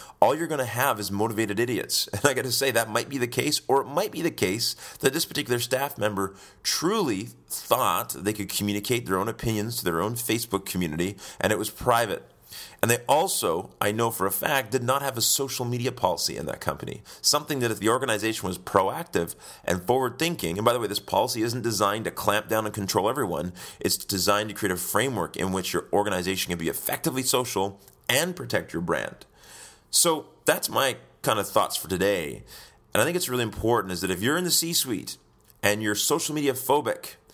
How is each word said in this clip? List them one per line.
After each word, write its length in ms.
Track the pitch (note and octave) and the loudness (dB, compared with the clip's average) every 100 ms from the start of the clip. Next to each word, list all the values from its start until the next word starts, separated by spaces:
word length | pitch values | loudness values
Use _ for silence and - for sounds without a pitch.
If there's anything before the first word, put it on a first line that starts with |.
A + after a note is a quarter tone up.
| - - | -10 2
all 120 | A2 | 2
you're 120 | D3+ E3 | 4 0
gonna 180 | D3 | -2
have 340 | B2 A2+ C3+ G#2 | -2 0 2 2
is 120 | F#2+ | -2
motivated 500 | G2 A2 G#2 A2 G2+ | 0 0 2 0 0
idiots." 480 | A#2+ G#2 - - - | 0 0 -2 -2 -2
<laughs> 20 | |
And 100 | G#2 | 0
I 80 | C#3+ | 0
gotta 180 | B2 B2 | 0 -2
say, 200 | A#2 C3+ | 0 2
that 180 | A2+ A2+ | 2 2
might 220 | A2+ A#2 | 0 -2
be 80 | C3+ | -4
the 80 | A#2+ | -2
case, 340 | B2 C3+ D3 - | 0 0 0 2
or 140 | C3+ | 2
it 60 | A2+ | 2
might 220 | D3 G#3 | -2 -2
be 120 | - | -2
the 80 | D#3+ | -4
case 440 | - F#2+ G#2+ A#2 - - - | 0 0 0 -2 -4 -10 0
that 120 | C3+ | 0
this 140 | D3+ - | 2 -2
particular 340 | - C#3 A#2+ | -4 -2 0
staff 380 | A#2+ B2+ C#3 - | 0 0 -2 -2
member 360 | G#2+ G2 F#2+ - - - - - | -2 0 -2 -4 -20 -8 -4 0
truly 520 | E3 A3 D#3 G2 A#2 - - | 2 2 2 0 -4 -12 -10
thought 680 | - - B2 A2 F2 - C2+ | -8 -2 0 2 2 -2 -4
they 160 | F#2+ | -4
could 160 | G#2 G2+ | -4 -4
communicate 560 | - G2+ G2+ G#2 A#2+ | -4 -2 -2 0 -2
their 140 | A#2+ F#2 | 0 0
own 80 | G#2+ | 0
opinions 520 | A2+ A#2+ G#2+ G#2+ A#2+ | -2 -2 -2 -2 -4
to 60 | |
their 160 | F2+ E2 | -2 0
own 140 | G#2 | 0
Facebook 500 | A#2+ - A#2 - G2 | -2 -2 -2 0 -4
community, 520 | - F2+ E2+ D#2 F2+ G2+ - - | -2 -2 0 0 -2 -4 -12 0
and 120 | F#2+ | 2
it 60 | G#2 | 2
was 120 | A2 | -2
private. 520 | - B2+ A#2 A2+ E2 - _ - - - - | -4 2 2 2 -4 -8 _ -20 -18 -16 -2
And 80 | A2+ | 2
they 100 | A#2 A#2+ | 2 4
also, 600 | C#3+ F#3 - G#2 E2 A2 - | 4 4 2 2 0 -2 -2
I 100 | G#2 | 0
know 220 | G#2+ A#2 | 2 2
for 160 | A2+ F#2+ | 2 0
a 20 | |
fact, 400 | - - C#3 A2+ | 0 2 0 2
did 140 | C3 | 0
not 180 | A#2+ C3+ | 2 0
have 160 | C#3 A#2 | 0 0
a 20 | |
social 440 | - - C#3 - | 2 2 0 -4
media 260 | A#2+ B2 B2 | -4 -2 -2
policy 460 | - F#2 E2+ - - | 0 0 0 -2 -4
in 100 | D#2+ | -6
that 140 | - | -6
company. 420 | - C#2+ - - - - | -4 -6 -6 -12 -14 -2
Something 380 | - D3 D3+ C#3+ | 2 2 0 0
that 140 | A#2 | 0
if 80 | G2+ | 2
the 80 | G#2 | 2
organization 580 | B2+ C3 G#2+ A2 G#2+ G2 | 2 2 0 0 0 -2
was 120 | F2+ | -4
proactive 760 | - G2 F#2+ C#3+ E3+ F2+ E2+ - - - | 2 4 4 0 -2 -2 -2 -6 -16 -10
and 180 | - F2+ | -2 -2
forward-thinking, 760 | F2 B2+ B2 A#2+ E3 E3+ E2 F2+ | 2 2 2 0 -2 0 -2 0
and 80 | |
by 80 | A2+ | 2
the 60 | A#2+ | 2
way, 80 | G#2+ | 0
this 140 | G2+ | -4
policy 420 | - F#2 A#2+ B2 | -2 0 0 0
isn't 200 | A#2 B2 | -2 -2
designed 420 | A#2 G2+ G2+ G#2+ | -2 2 2 2
to 80 | G#2 | -4
clamp 340 | - - G#2 A2 | -4 2 2 2
down 180 | A2 | 0
and 80 | G#2+ | 0
control 360 | G#2 F#2+ G2+ G2+ | -2 0 2 2
everyone, 440 | C3+ G#2 D#2 F2 F2+ - - | 0 -2 -2 -4 -8 -14 -4
it's 160 | F#2+ - | -2 -2
designed 520 | - G2 F2 G2+ A2 | -2 0 4 4 2
to 40 | |
create 160 | F#2+ G2+ | -2 -2
a 60 | F2+ | 0
framework 600 | - G2+ C3 A2 D#2+ - | 0 0 2 0 -2 -2
in 140 | F#2 | 0
which 220 | F#2+ F#2 | 0 0
your 140 | F2 - | -2 0
organization 580 | G2 G#2 F#2 F2 F#2+ - | 0 2 0 0 -2 -2
can 80 | F2 | -2
be 100 | D#2+ | -2
effectively 560 | - - C#3+ D#3+ C3 | -2 -2 -2 -2 -2
social 560 | C3 B2+ A#2+ F#2+ G2 G2+ - - - | 2 2 0 -2 -2 -4 -20 -10 0
and 280 | B2+ F3 E3+ | 2 2 -2
protect 360 | A#2+ F#2+ E2 | -2 -2 -2
your 100 | E2 | -4
brand. 440 | F2 D2+ G1+ - - _ - - - - _ | 0 -2 -2 -10 -20 _ -20 -20 -20 -20 _
So 360 | - F3 D#3 - - | 2 4 2 -2 -6
that's 260 | - E3 - | 0 0 0
my 260 | A2 C3+ A2+ - _ | 2 2 0 -8 _
kind 180 | - G#2+ | 0 0
of 80 | F#2+ | 2
thoughts 280 | A2 F#2 - | 2 2 0
for 120 | D2+ | -2
today. 560 | F#2 G2 F#2+ D2+ A1 - - - _ _ | 0 2 2 -2 -8 -14 -20 -20 _ _
And 80 | G2 | 2
I 20 | |
think 120 | C3 F3 | 2 0
it's 120 | D3 | -2
really 140 | B2 | -2
important 500 | A2+ - A2 A#2 F#2 | -2 0 2 2 2
is 80 | F2+ | -2
that 100 | F#2 | -2
if 100 | F2+ | 0
you're 140 | A2+ D#3+ | 0 0
in 80 | |
the 80 | F3+ | 2
C-suite 640 | - E3 E3 C3 G#2+ - - _ _ _ _ | 0 0 0 0 -4 -6 -14 _ _ _ _
and 220 | G2+ G#2 | 2 2
you're 140 | G#2+ G#2 | 2 0
social 400 | - D3+ - D3+ | 2 0 0 0
media 160 | C#3+ | 0
phobic, 640 | B2 - C#3+ A#2 - - - _ | 0 2 2 2 -4 -8 -18 _